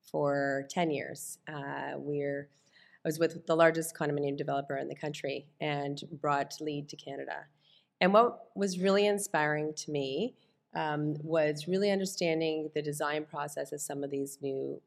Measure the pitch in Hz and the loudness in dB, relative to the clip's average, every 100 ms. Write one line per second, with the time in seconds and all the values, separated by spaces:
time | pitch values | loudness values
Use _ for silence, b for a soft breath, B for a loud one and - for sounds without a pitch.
0 | - 151 147 143 139 139 139 - 170 139 | -4 0 2 2 0 -2 -2 0 0 0
1 | 69 - - - - 151 139 139 139 143 | -4 -10 -12 -14 -12 -8 -6 -6 -6 -6
2 | 139 147 143 139 143 b b b b b | -4 -2 -2 -4 -8 b b b b b
3 | 165 151 165 165 - 160 165 165 160 - | -4 0 0 0 0 6 8 6 -4 -2
4 | 147 147 143 139 143 139 139 139 139 143 | 0 0 0 -2 -2 -2 -2 -4 -6 -6
5 | 151 147 139 135 147 _ 151 143 143 143 | -6 -6 -6 -6 -10 _ -2 -2 -2 -6
6 | - 156 151 143 139 - 151 147 147 151 | -8 -4 0 0 0 -4 -4 -4 -6 -12
7 | - 139 139 - - b b b b _ | -10 -10 -8 -10 -12 b b b b _
8 | 180 202 233 - - - 202 180 190 196 | 6 8 6 2 -12 -4 -2 2 4 6
9 | 208 202 202 160 151 151 151 151 - 147 | 6 2 2 2 2 2 -2 -4 -4 -2
10 | 135 139 233 b b b _ 165 156 147 | -2 -2 -2 b b b _ -4 -2 0
11 | 151 151 151 160 151 151 180 185 202 196 | 0 -2 0 2 4 0 0 2 2 2
12 | 190 - 175 160 160 156 156 151 147 147 | 0 0 2 2 2 0 -2 -4 -4 -2
13 | 151 151 151 156 147 143 143 147 - 143 | -2 -2 -4 -6 -6 -6 -8 -8 -6 -4
14 | 139 139 139 - 139 135 135 147 | -4 -4 -6 -6 -4 -4 -4 -8